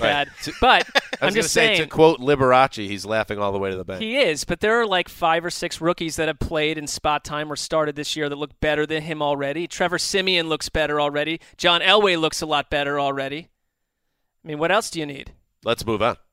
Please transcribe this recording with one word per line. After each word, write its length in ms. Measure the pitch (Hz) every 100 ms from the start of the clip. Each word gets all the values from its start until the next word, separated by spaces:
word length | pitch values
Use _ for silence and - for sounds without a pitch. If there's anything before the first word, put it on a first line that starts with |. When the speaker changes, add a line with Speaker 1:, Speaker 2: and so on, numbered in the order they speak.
Speaker 1:
Right. 260 | 113 143 139
Speaker 2:
bad. 20 | -
Speaker 1:
To 100 | - -
Speaker 2:
But 280 | 247 196 -
Speaker 1:
<laughs> 40 | 208
I 40 | - -
Speaker 2:
I'm 60 | -
Speaker 1:
was 80 | 208
Speaker 2:
just 180 | 170
Speaker 1:
gonna 120 | - 160
say, 80 | 185
Speaker 2:
saying 60 |
Speaker 1:
to 40 | 151
quote 320 | - 160 135
Liberace, 640 | 127 143 131 127 135 - 101
he's 180 | 101 98
laughing 320 | 110 104 104
all 140 | 101
the 80 | 98
way 100 | 98
to 60 | 92
the 80 |
bank. 160 | 90 95
Speaker 2:
He 140 | 220 262
is, 240 | 185 147
but 160 | - 175
there 220 | 208 233
are, 60 | 226
like, 220 | 185 175
five 360 | - 170 170
or 60 | 170
six 300 | - 170 -
rookies 360 | 160 175 165 147
that 100 | 160
have 140 | 151
played 360 | - 160 151 156
in 120 | 147
spot 360 | - 151 147
time 280 | - 151 151
or 20 |
started 400 | 143 - 160 151
this 220 | 147 143 160
year 120 | 147
that 60 |
look 240 | 143 147 -
better 280 | 151 151 151
than 160 | 156
him 180 | 156 156
already. 460 | 147 143 139 147 170
Trevor 300 | - 180 175
Siemian 480 | - 196 190 180 165
looks 200 | 151 -
better 320 | 160 147 147
already. 400 | 147 147 151 170 - -
John 240 | 175 170
Elway 400 | 175 214 202 170
looks 220 | 156 -
a 40 | 160
lot 240 | 147 135
better 280 | 147 143 143
already. 520 | 139 139 135 147 - _ _ _ _ _ _ _ _ _
I 40 | 160
mean, 100 | 151
what 140 | 165
else 180 | 196 -
do 80 | 165
you 80 | 151
need? 240 | 139 - - _ _
Speaker 1:
Let's 240 | 110 120 110
move 160 | 107
on 140 | 113 104 _